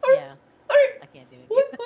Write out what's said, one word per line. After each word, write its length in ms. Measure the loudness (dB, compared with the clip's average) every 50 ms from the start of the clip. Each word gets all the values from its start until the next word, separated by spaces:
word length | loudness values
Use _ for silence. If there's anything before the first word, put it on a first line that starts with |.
| 2
Yeah. 260 | 2 0 0 0 -10 -20 _ _ _ _ _ _ _ 2 2 2 2 -2 -10
I 40 | -20 -20 _
can't 160 | -20 -20 _
do 80 | -20
it. 100 | -20 -14 _ -2 -2 -2 -2 -6 -6 -2